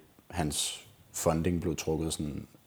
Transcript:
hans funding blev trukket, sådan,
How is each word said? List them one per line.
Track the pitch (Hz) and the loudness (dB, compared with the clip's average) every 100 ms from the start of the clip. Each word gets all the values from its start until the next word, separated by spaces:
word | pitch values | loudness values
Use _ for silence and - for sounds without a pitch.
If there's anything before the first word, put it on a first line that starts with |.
| - - - | -10 -20 -8
hans | - 76 - - - - - - | -2 0 0 -2 -4 -14 -20 -14
funding | - 87 80 87 87 | 0 2 4 4 2
blev | 85 78 | 0 -2
trukket, | - 78 80 | 0 0 0
sådan, | - 76 69 - - | -2 -4 -6 -10 -14